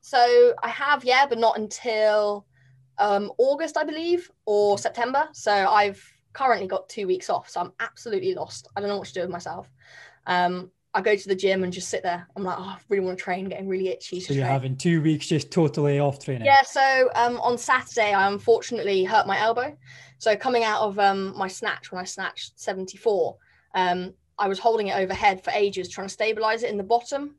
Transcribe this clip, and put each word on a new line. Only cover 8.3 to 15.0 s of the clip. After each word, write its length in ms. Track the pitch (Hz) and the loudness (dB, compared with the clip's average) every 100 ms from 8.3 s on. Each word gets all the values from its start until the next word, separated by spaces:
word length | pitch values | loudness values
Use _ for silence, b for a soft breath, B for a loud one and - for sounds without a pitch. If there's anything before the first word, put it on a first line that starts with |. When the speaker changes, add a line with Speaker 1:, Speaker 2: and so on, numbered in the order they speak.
| 185 | -4
Speaker 1:
lost. 320 | 160 - - - | -8 -12 -12 -6
I 40 | |
don't 80 | 202 | -4
know 80 | 202 | -4
what 100 | 190 | -6
to 60 | |
do 80 | 190 | -8
with 80 | 180 | -6
myself. 400 | 175 165 170 - _ B B B B - | -6 -10 -12 -14 _ B B B B -2
Um, 420 | 180 180 180 180 _ _ | 0 2 -2 -10 _ _
I 80 | 214 | -2
go 140 | 208 208 | 2 0
to 120 | 190 | 0
the 80 | 190 | -2
gym 280 | 196 190 | 0 0
and 80 | 185 | -2
just 160 | 180 180 | -6 -8
sit 120 | - | -6
there. 260 | 185 175 175 - | -4 -6 -8 -10
I'm 80 | |
like, 140 | 185 180 | -8 -6
"Oh, 60 | |
I 140 | 185 190 _ | -10 -14 _
really 160 | 196 185 | -2 -2
wanna 100 | 185 | -6
train," 320 | - 180 190 | -6 -6 -6
getting 200 | 180 190 | -8 -4
really 220 | 185 185 | -2 -2
itchy 300 | 170 - 180 | -4 -8 -10
to 60 | 185 | -4
Speaker 2:
So 80 | |
you're 80 | 139 | -2
Speaker 1:
train. 80 | 127 | 0
Speaker 2:
having 240 | 135 131 131 | -2 -2 -2
two 280 | 175 165 | 2 2